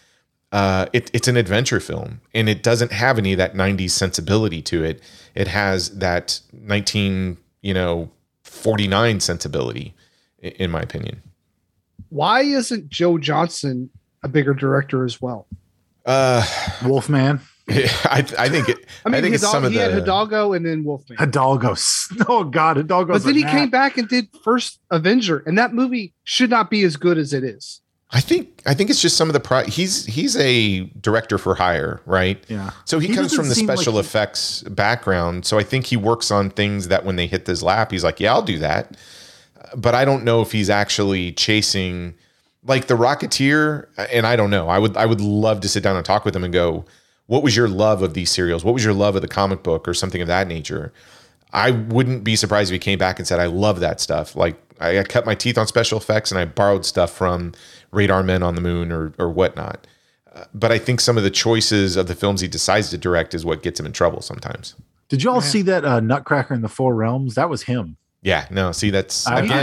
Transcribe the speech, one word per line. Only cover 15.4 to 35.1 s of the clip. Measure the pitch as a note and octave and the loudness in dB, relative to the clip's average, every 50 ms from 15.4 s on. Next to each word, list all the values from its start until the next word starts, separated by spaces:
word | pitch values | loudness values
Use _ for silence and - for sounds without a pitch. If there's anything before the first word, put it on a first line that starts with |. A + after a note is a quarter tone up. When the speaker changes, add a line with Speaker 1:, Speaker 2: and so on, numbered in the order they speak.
| - - - - _ _ _ _ _ _ _ _ - | -12 -16 -20 -20 _ _ _ _ _ _ _ _ -2
Speaker 1:
Uh, | C3 C3 C3+ C3+ B2+ B2+ A#2 G#2+ - - - - - - - | 0 2 4 4 4 4 4 2 0 -2 -6 -6 -6 -6 -4
Speaker 3:
Wolfman. | B2 B2 C3+ C3+ - - D3 C3+ C3 C#3 D3 C3+ - | 0 0 0 0 0 0 2 2 2 2 0 -2 -4
Speaker 1:
<laughs> | _ _ _ - - | _ _ _ -6 -2
I, | A2 C#3 B2+ A#2+ - - - B2+ C3 B2+ - - - | 0 2 2 2 0 0 0 2 2 2 0 0 0
I | - A#2 C3+ | 0 0 2
think | D3+ D#3 A#2 A2 | 2 0 0 0
it, | - - - - - - - | -2 -4 -6 -20 -16 -8 -4
Speaker 2:
I | A3 | -2
mean, | - | 0
Speaker 1:
I | - | 2
think | D#3+ F3+ A#3 | 2 2 2
it's | G#3 G3+ | 2 2
Speaker 2:
Hidal-, | G3+ | 2
Speaker 1:
some | G#3+ C#3 C3+ | 2 2 2
of | B2 | 2
Speaker 2:
he | A2 A2 | 2 2
had | - F#2+ | 2 2
Speaker 1:
the | - G3 | 0 0
Speaker 2:
Hidalgo | F3 F#3 F#3+ G3+ G#3+ G#3+ G#3+ G#3+ G#3 G#3 F#3+ | 0 0 0 0 0 0 0 0 0 2 0
and | F3 E3 | 0 -2
then | E3 D#3+ D#3 | -2 -2 -2
Wolfman. | D3+ D3 C#3+ C#3 - - A#2+ - | -4 -4 -6 -8 -10 -10 -4 -2
Speaker 3:
Hidalgo. | D#3 D3 B2+ C#3+ C3 C3+ C#3 B2+ A2 A#2 F#2 - - - - - | -2 0 2 2 4 4 4 2 2 0 0 0 -2 -2 -2 -2
<laughs> | - - F#3 A#3 A3 - | -4 -6 -2 -2 0 2
Oh | B3 A3+ | 2 2
God, | F3+ D3 B2 D#3+ D#3 D#3+ D#3 C#3 | 2 0 0 2 2 4 2 2
Hidalgo. | D#3 D#3 F#3 F3+ F#3 D#3+ | 0 0 0 0 2 2
Speaker 2:
But | F3+ G3+ | 0 2
then | F#3+ C4+ C#4 | 2 4 2
he | D4+ C#4+ | 2 2
came | B3 C4 C#4+ D4 B3 | 2 2 2 2 2
back | B3+ B3+ C4+ C#4 - | 2 2 2 2 0
and | B3+ A#3 G#3+ | -2 -2 0
did | B3+ B3 A3 - _ - | 0 -2 -2 -4 _ -6
First | - G#3+ A#3+ B3 - - - _ _ - | 0 0 0 0 0 -4 -12 _ _ -2
Avenger, | F3 D#3+ D#3 F#3 A3+ C4 A3 F3+ D#3+ C#3 - | -2 2 2 4 2 2 2 0 -2 -2 -2
and | D#3 E3+ | 0 2
that | G#3 A#3+ A#3 | 2 2 2
movie | A#3 A#3 C4 B3+ B3+ A#3+ G3+ E3+ _ _ - | 2 0 0 0 -2 -4 -6 -8 _ _ -10
should | - - - B3 A3+ | -4 0 2 2 4
not | A#3+ A3+ G#3+ - | 4 2 2 2
be | A3 G#3 | 2 2
as | G3 F3 D3 | 2 2 0
good | C#3+ - F3 F3 | 2 2 2 2
as | D#3+ D3 C3+ | 2 0 -2
it | C#3+ C3+ C3 | -2 -4 -4
is. | B2+ G2+ - - - - - _ _ _ _ _ - | -6 -8 -10 -16 -18 -20 -20 _ _ _ _ _ -2
Speaker 1:
I | - B2+ | 0 0
think, | - - E4 F4+ A#3+ - _ _ - | 2 2 0 0 0 -6 _ _ -2
I | - C#3+ | 0 2
think | C3+ G3 G#3 | 2 2 2
it's | - - | 2 2
just | - E3+ - | 2 2 4
some | - E3 D#3+ | 2 2 2
of | D3 | 2
the | C3 | 0
pro-, | - - B2+ C3 - | 2 2 0 0 0
he's, | - G#2 D#3 F#3 F#3 G3 - - | 0 -2 -2 -2 -2 -2 -4 -4
he's | - A2 D3 - C#4+ - | -6 -4 -2 -2 0 2
a | C3 C#3 C3 B2+ A#2 A2 G#2 G2 F#2 F#2 - - G#2 | 2 2 4 4 4 4 2 0 -2 -4 -8 -10 -4
director | - G#2+ G#2+ A2+ A2 - G#2 F#2+ | -2 0 0 0 0 0 -2 0
for | - F#2+ F#2 | 0 0 2
hire, | - F2+ F2+ E2+ D2+ C#2+ D#2+ D2+ - - | 2 2 2 2 0 -2 -4 -6 -8 -4
right? | - F#2+ F#2 F#2 F#2 G2 - - - | 0 2 2 2 2 0 -4 -6 -10
Speaker 3:
Yeah. | A2 G2+ G2 G2 - - - | -8 -8 -8 -8 -10 -10 -6
Speaker 1:
So | - E3 D#3+ | -4 -2 0
he | D3+ | 0
Speaker 3:
He | F#3+ A#3 | 0 0
Speaker 1:
comes | - - - | 0 0 0
Speaker 3:
doesn't | D#4 | 0
Speaker 1:
from | C#4+ D3+ C#3 | 0 0 2
the | A#2+ | 2
Speaker 3:
seem | A3+ A3 G#3 | 2 2 0
like | C3 B2 | 0 0
Speaker 1:
special | - A#2+ | 0 2
Speaker 3:
he | G#2+ G#2 | 2 0
Speaker 1:
effects | G2 - - A2 G#2 G2+ - - - - - - - | 0 0 0 0 0 0 -4 -6 -6 -6 -6 -8 -10
background. | - G2+ - G2+ G#2 A#2+ A#2+ - G2+ | -8 -6 -2 0 0 0 -2 -2 -2